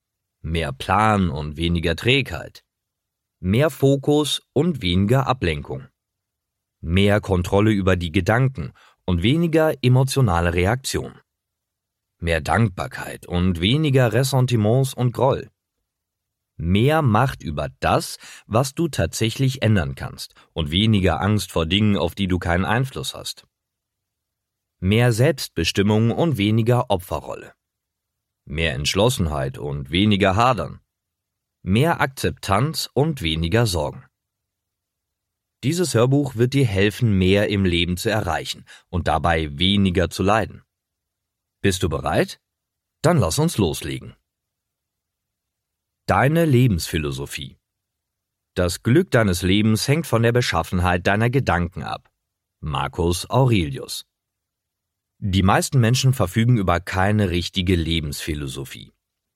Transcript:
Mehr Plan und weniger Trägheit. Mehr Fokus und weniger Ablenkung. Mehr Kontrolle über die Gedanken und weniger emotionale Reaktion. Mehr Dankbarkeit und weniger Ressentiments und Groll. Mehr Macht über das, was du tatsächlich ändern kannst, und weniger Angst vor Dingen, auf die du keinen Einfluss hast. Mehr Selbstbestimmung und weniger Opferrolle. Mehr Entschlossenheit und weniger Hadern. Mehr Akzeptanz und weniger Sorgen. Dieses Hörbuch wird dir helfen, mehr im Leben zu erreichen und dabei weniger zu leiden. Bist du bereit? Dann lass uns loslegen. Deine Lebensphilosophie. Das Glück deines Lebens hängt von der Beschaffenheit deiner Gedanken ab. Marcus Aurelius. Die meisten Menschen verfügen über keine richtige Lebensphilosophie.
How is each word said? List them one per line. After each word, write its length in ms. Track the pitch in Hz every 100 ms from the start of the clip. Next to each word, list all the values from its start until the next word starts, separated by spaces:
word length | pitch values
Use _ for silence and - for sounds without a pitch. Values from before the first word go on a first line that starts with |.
| _ _ _ _
Mehr 320 | 78 82 76
Plan 560 | 67 - 98 110 104 90
und 260 | 71 76 73
weniger 400 | 85 85 82 78
Trägheit. 680 | 113 135 - 73 - - _ _ _ _ _ _ _ _
Mehr 300 | 90 110 156
Fokus 720 | - 139 139 143 147 143 - -
und 300 | 131 170 147
weniger 460 | 90 90 101 131 -
Ablenkung. 600 | 131 85 76 69 67 - _ _ _ _ _ _ _ _ _
Mehr 400 | 78 90 101 104
Kontrolle 500 | - 92 90 98 110
über 240 | 104 95 90
die 160 | 87
Gedanken 600 | 87 87 113 131 131 71 - _ _ -
und 180 | 87
weniger 500 | 104 160 170 156 156 -
emotionale 720 | 127 127 135 139 120 85 87
Reaktion. 640 | 87 90 127 - 80 64 - _ _ _ _ _ _ _ _ _ _
Mehr 220 | 85 80
Dankbarkeit 840 | 71 87 113 92 67 - - - -
und 340 | 87 92 82
weniger 540 | 95 147 156 131 120
Ressentiments 800 | 110 139 131 127 113 104 127 135
und 180 | - 123
Groll. 380 | 110 131 92 - _ _ _ _ _ _ _ _ _ _ -
Mehr 460 | 82 98 131 156
Macht 400 | 139 107 135 -
über 280 | 82 73 71 -
das, 400 | 82 127 - - - - -
was 280 | 104 135
du 140 | - 170
tatsächlich 760 | - 85 - 113 - 135 131
ändern 320 | 107 104 69 67
kannst, 400 | 65 - - _ _
und 160 | - 73
weniger 500 | 87 110 107 90 78
Angst 320 | 98 107 -
vor 140 | 87 80
Dingen, 320 | 98 107 101
auf 160 | 85
die 140 | - 95
du 100 | 90
keinen 280 | 87 87 78
Einfluss 500 | 117 135 - 131 -
hast. 320 | - - _ _ _ _ _ _ _ _ _ _ _ _ _ _
Mehr 340 | 92 110 123
Selbstbestimmung 1000 | 110 139 147 - - 85 - 98 107 117
und 260 | 104 170 104
weniger 520 | 101 110 110 120 -
Opferrolle. 640 | 98 - 76 - - - - _ _ _ _ _ _ _ _ -
Mehr 280 | 78 80
Entschlossenheit 840 | 64 73 92 117 131 82 76 67 65
und 340 | 73 71 67
weniger 440 | 85 107 98 95 95
Hadern. 440 | 123 107 67 - _ _ _ _ _ _ _ _
Mehr 380 | - 104 160 -
Akzeptanz 880 | 143 - 92 - - 98 143 - -
und 280 | 117 156 143
weniger 460 | 85 78 82 110 117
Sorgen. 380 | 85 71 65 - _ _ _ _ _ _ _ _ _ _ _ _ _ _ _
Dieses 300 | 123 170 165
Hörbuch 420 | 113 123 139 139 107
wird 180 | 127
dir 120 | 139 127
helfen, 500 | 95 104 - 117 95
mehr 300 | 92 101 104
im 160 | 101 95
Leben 300 | 85 85 90
zu 140 | 110
erreichen 560 | 107 90 76 65 - - - _
und 180 | 87 76
dabei 520 | 78 82 82 78 73
weniger 500 | 92 101 98 90 85
zu 140 | -
leiden. 400 | 95 110 90 - _ _ _ _ _ _ _ _ _ _
Bist 220 | 101 90
du 60 | 87
bereit? 520 | 69 71 85 190 - _ _ _ _ _ _
Dann 160 | 151 170
lass 180 | 85 101
uns 220 | 165 -
loslegen. 560 | 87 69 78 65 58 - _ _ _ _ _ _ _ _ _ _ _ _ _ _ _ _ _ _ -
Deine 380 | 92 131 165 165
Lebensphilosophie. 1120 | 123 127 87 - 82 73 67 69 - 67 - _ _ _ _ _ _ _ _ _ -
Das 260 | 90 -
Glück 300 | - 151 190
deines 320 | 120 104 87
Lebens 440 | 92 101 110 110 -
hängt 200 | 151 -
von 160 | 113
der 80 | 117
Beschaffenheit 720 | 123 123 82 82 92 90 90 95
deiner 240 | 101 117
Gedanken 540 | 131 92 87 85 -
ab. 260 | - - _ _ _ _ _ _
Marcus 680 | 76 69 67 - 85 90 -
Aurelius. 800 | 117 131 107 76 - - - - _ _ _ _ _ _ _ _ _ _ _
Die 240 | 107 92
meisten 360 | 92 131 180 135
Menschen 340 | 113 131 131
verfügen 440 | 123 92 110 117 120
über 220 | 92 87
keine 500 | - 95 98 107 98
richtige 460 | 87 - - 90 87
Lebensphilosophie. 1160 | 80 82 76 71 - 73 69 67 65 55 50 _ _ _ _